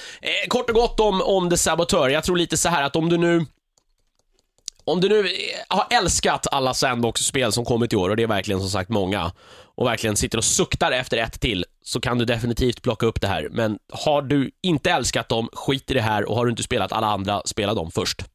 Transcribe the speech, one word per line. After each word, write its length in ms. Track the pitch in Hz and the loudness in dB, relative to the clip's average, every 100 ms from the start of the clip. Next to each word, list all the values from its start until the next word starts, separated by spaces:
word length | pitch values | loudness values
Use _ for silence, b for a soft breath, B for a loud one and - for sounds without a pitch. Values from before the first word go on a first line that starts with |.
| B B | B B
Eh, 260 | - 175 202 | -6 -4 -2
kort 220 | 247 240 | -2 2
och 60 | 226 | 2
gott 240 | 233 - | 2 2
om, 220 | 214 190 | 2 2
om 280 | 175 190 175 | 2 2 2
The 80 | 175 | 2
Saboteur. 520 | - 160 170 185 131 | 2 0 2 2 4
Jag 140 | 147 | 2
tror 140 | 160 180 | 2 0
lite 200 | 165 151 | 0 0
så 120 | 175 | 0
här 140 | 170 | 0
att 120 | 139 165 | 0 0
om 140 | 165 | 2
du 80 | 170 | 2
nu, 280 | 170 170 156 - _ _ _ _ _ _ _ _ _ _ - - | 4 2 0 -8 _ _ _ _ _ _ _ _ _ _ -16 -8
om 180 | - 170 | -2 0
du 80 | 196 | 4
nu, 100 | 214 | 4
eh, 60 | 185 185 185 - - | 2 -2 -6 -8 -2
har 180 | 190 - | -2 2
älskat 580 | 240 175 - 196 147 - | 2 2 2 0 0 0
alla 220 | 139 131 | 0 0
sandbox-spel 800 | 123 139 120 117 - - 139 120 | 2 0 2 0 0 -2 0 0
som 140 | 110 117 | 0 0
kommit 280 | 120 120 | 0 2
i 20 | 110 | 2
år, 140 | 90 | 2
och 60 | 110 | 2
det 80 | |
är 40 | 113 | 2
verkligen 320 | 101 95 95 | 0 0 -2
som 100 | 95 | -2
sagt 200 | 98 92 | -4 -2
många, 420 | 110 92 101 85 b b b b - | 0 0 0 -2 b b b b -4
och 120 | 120 | -2
verkligen 280 | 113 110 104 | 0 -2 -2
sitter 220 | 123 113 | -2 -2
och 60 | |
suktar 480 | - - 180 - 165 | 0 0 0 0 0
efter 260 | 127 127 117 | 0 -2 0
ett 240 | 117 - | -2 -2
till, 240 | 135 95 - _ | -2 -2 -4 _
så 160 | - 127 | -8 -4
kan 160 | 127 123 | 0 0
du 80 | 117 | 2
definitivt 560 | 117 117 117 127 - | 0 -2 0 0 0
plocka 240 | - 110 113 | -2 0 0
upp 160 | - | 0
det 60 | 98 | -2
här. 200 | 87 76 | -2 -4
Men 260 | 113 110 107 - | -2 -2 -4 -8
har 280 | - 156 147 | -4 0 0
du 300 | 135 143 131 - | 2 0 0 -2
inte 280 | 180 151 147 | 0 0 2
älskat 380 | 165 120 127 113 | 0 0 -2 0
dem, 200 | 113 113 | -2 -2
skit 380 | - - 135 - | -4 -2 -2 -2
i 20 | |
det 80 | 131 | -2
här, 240 | 110 107 104 | 0 0 0
och 60 | 113 | 0
har 100 | 120 | 0
du 60 | |
inte 120 | 117 | -2
spelat 280 | 113 120 95 | -2 -2 -2
alla 160 | 110 110 | -2 0
andra, 340 | 101 98 101 - | 0 -2 -2 -4
spela 280 | - 101 | -2 -2
dem 180 | 110 82 | -2 -4
först. 320 | 110 87 - - | -4 -4 -6 -10